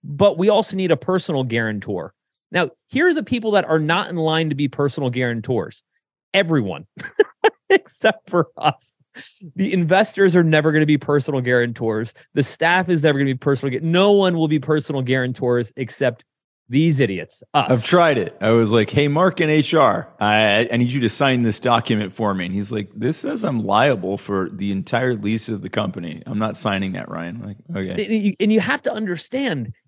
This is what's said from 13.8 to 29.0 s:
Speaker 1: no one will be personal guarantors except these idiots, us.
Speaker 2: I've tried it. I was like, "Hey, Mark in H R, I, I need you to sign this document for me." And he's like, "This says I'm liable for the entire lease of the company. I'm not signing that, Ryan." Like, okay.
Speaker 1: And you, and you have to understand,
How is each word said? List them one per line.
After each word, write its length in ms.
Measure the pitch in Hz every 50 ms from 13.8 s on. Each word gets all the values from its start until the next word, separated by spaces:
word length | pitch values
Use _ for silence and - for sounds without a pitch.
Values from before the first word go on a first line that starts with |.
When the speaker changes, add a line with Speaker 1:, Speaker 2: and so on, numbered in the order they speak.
| 165
Speaker 1:
no 280 | 165 170 180 196 208
one 240 | 202 196 190 185 175
will 120 | 165 160 151
be 100 | 156 151
personal 440 | 135 - 151 151 143 - 143 135
guarantors 720 | 127 123 131 131 127 127 127 - 131 123 123 120 117 - -
except 480 | 135 131 - - - 135 123 117 - _ _ _ _ _ _ _ _ _ -
these 300 | 123 143 160 170 147 131
idiots, 420 | 123 98 95 85 78 - - - - _ -
us. 160 | 143 - -
Speaker 2:
I've 120 | 131 120
tried 360 | 107 - 175 180 170 160 139 113
it. 180 | 90 - - -
I 80 | 101 113
was 220 | 117 117 113 104
like, 180 | 113 113 107 -
"Hey, 180 | - 147 147 143
Mark 320 | 143 160 185 185 - -
in 80 | 160 156
H 240 | 151 156 143 -
R, 400 | 170 160 135 113 92 85 - - _ -
I, 480 | 104 107 107 107 110 104 101 110 120 -
I 60 | 117
need 160 | 120 120 123
you 80 | 127 139
to 80 | 120 110
sign 320 | - - 143 135 131 123
this 200 | 117 113 104 -
document 520 | - 123 117 113 - - 113 104 104 90
for 220 | - - 113 101 98
me." 100 | 92 87
And 100 | 90 95
he's 160 | 101 101 -
like, 200 | 117 104 98 - -
"This 220 | 107 120 135 160
says 260 | - - 277 302 240
I'm 220 | - 156 131 113 95
liable 540 | 98 98 107 131 147 123 95 90 95 101 104
for 320 | - - 101 95 92 -
the 200 | - 90 98 101
entire 440 | 98 95 85 - 123 117 127 127 120
lease 340 | 104 104 104 113 110 - 113
of 140 | 110 95
the 80 | 95 95
company. 520 | - 110 104 92 - 90 85 82 73 - -
I'm 120 | - 104 104
not 200 | 110 110 107 -
signing 340 | - 107 98 95 98 95
that, 160 | 92 - - -
Ryan." 320 | - 82 85 87 104 117
Like, 160 | 98 101 101 - - -
okay. 340 | 170 98 95 90 92 - 202
Speaker 1:
And 180 | 196 220 214
you, 120 | 202 202 - -
and 140 | 196 208
you 80 | 220 214
have 220 | 170 226 285 -
to 100 | - 254
understand, 800 | 233 214